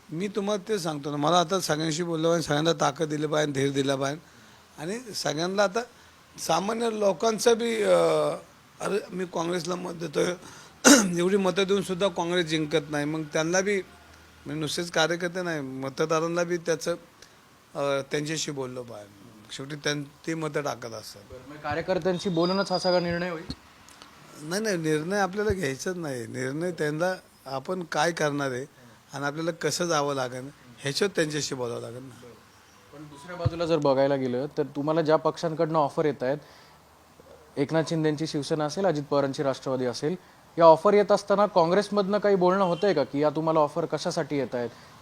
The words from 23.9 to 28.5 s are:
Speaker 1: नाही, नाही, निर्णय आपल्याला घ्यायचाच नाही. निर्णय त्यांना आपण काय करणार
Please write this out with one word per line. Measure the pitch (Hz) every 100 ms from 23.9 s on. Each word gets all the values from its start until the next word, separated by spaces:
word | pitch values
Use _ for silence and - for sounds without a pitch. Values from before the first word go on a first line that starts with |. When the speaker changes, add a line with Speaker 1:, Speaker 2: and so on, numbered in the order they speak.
| - - - - -
Speaker 1:
नाही, | 151 185
नाही, | 220 180
निर्णय | 156 156 160 202
आपल्याला | 190 196 208
घ्यायचाच | 196 139 131 185 180
नाही. | 160 127 113
निर्णय | 123 131 143 180
त्यांना | 170 151 151 180 185 - - 139
आपण | 135 135 185
काय | 165 156 160
करणार | 170 151 143 139